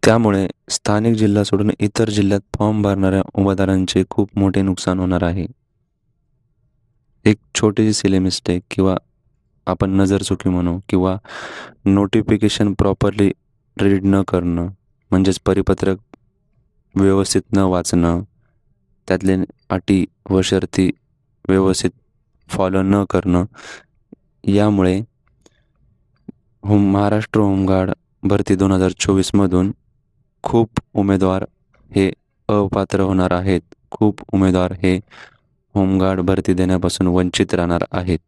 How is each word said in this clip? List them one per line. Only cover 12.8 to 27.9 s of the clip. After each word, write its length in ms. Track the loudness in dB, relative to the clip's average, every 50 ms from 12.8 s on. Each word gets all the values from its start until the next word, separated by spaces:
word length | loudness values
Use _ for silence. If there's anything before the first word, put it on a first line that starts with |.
| 0 0 0 0 -2 -2 0 2 0 0 0 _ _ _ _ _ _ _ _ -2
रीड 280 | 0 0 2 2 2
न 160 | 2 2 2 0
करणं, 440 | 0 -2 -2 -2 -2 -4 -4 -4 -6 -8 _ _ _ _ _ _ _
म्हणजेच 280 | 0 2 2 2 0 -2
परिपत्रक 580 | _ -2 0 0 0 -2 -2 0 0 -4 -4 -4 _ _ -20 _ _ _ _ _ _ _ _ _ _ _ _ _ _ _ _
व्यवस्थित 460 | 0 2 2 2 2 0 0 -2 -4 -2 _ 0
न 40 | 0 2
वाचणं, 560 | 2 0 -2 -2 -2 0 0 2 2 0 -2 -4 _ _ _ _ _ _ _ _ _ _ _ _ _ _ _ _ -4
त्यातले 280 | -4 -2 0 0 0 0 -2 -6 -8 _ _ _
अटी 360 | -6 -6 0 0 0 0 0 -2 _ _ _ 0
व 120 | 0 0
शर्ती 480 | 2 2 0 -2 -2 -2 -2 0 0 0 -2 _ _ _ _ _ _ _ _ _ _ 0
व्यवस्थित 420 | 2 2 2 2 0 0 -2 -6 -6 _ _ _ _ _ _ _ _ _ _ _
फॉलो 320 | -4 -2 -2 0 0 0
न 220 | 2 2 2 2 0 0
करणं, 360 | -2 -2 0 2 0 0 0 -2 _ -20 -20 -20 -20 -20 _ _ _ _ _ _ -20 _ _ _ _ _ -4
यामुळे 540 | -2 0 2 2 2 2 2 2 2 0 -2 -4 -10 _ _ _ _ _ _ _ _ _ _ _ _ _ _ _ _ _ _ _ _ _ _ _ -20 -20 _ _ _ _ _ -2
होम, 280 | 2 4 4 4 4 2
महाराष्ट्र 460 | 2 2 0 0 -2 -4 -2 -2 0
होमगार्ड 520 | 0 2 0 0 2 2 2 2 0 -2